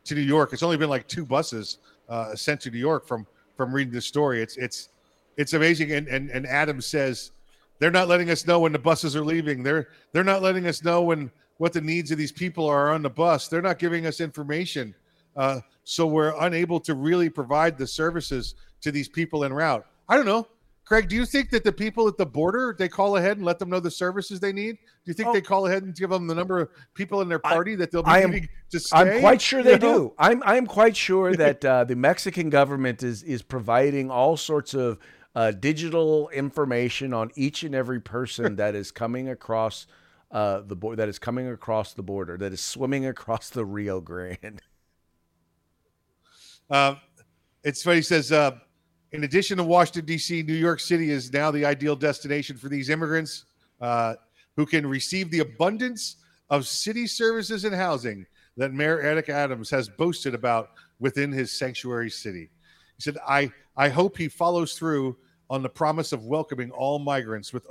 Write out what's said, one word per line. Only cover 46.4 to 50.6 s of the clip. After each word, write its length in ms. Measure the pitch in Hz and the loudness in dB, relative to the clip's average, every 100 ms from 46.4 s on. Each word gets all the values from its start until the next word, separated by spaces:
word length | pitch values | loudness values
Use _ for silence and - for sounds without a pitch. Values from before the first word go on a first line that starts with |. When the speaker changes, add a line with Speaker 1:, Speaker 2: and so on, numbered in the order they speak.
| - - - | -20 -20 0
Speaker 1:
Uh, 240 | 139 139 143 _ _ _ _ _ _ | 2 4 0 _ _ _ _ _ _
it's 180 | 147 143 | -6 -2
funny, 140 | 175 170 | 2 2
he 40 | |
says, 280 | 147 165 127 | 4 2 4
uh, 200 | 156 143 120 _ _ _ _ _ | 4 4 0 _ _ _ _ _
"In 120 | 156 | -8
addition 340 | 147 170 196 190 | 0 0 2 0
to 60 | |
Washington, 420 | 165 175 170 170 156 | 4 4 4 0 -4
D 140 | 160 | -4
C, 240 | - 170 | -4 -4
New 100 | 156 | -2
York 260 | 160 | 0